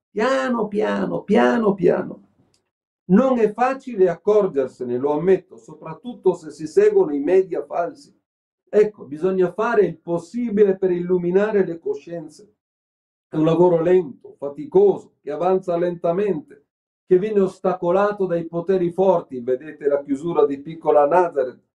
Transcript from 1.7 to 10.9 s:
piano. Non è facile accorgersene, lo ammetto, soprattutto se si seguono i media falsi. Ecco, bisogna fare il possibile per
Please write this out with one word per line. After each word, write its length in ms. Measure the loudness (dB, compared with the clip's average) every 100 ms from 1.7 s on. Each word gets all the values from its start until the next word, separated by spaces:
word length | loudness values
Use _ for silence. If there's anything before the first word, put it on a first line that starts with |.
piano. 560 | 2 2 0 -4 -12 _ _ _ _ _ _ _ _ 2
Non 320 | 4 4 2
è 140 | 0
facile 560 | 0 -2 -4 -8 0 0
accorgersene, 880 | 0 0 2 2 -2 -4 -6 -6 -4
lo 160 | -2
ammetto, 440 | -2 0 0 -2 -20
soprattutto 800 | -20 -20 -18 -16 -16 -4 -2
se 160 | -2 -8
si 160 | -14 -2
seguono 480 | 2 4 4 0
i 60 | -2
media 440 | 0 2 0 -6
falsi. 540 | -8 -6 -6 -8 -20 _ _ _ _ _ -2
Ecco, 380 | 0 0 -2
bisogna 480 | -16 -6 -2 0 0
fare 320 | 0 -2 2
il 140 | 0 -2
possibile 760 | -6 -6 -6 -8 -2 2 2 2
per 120 | -2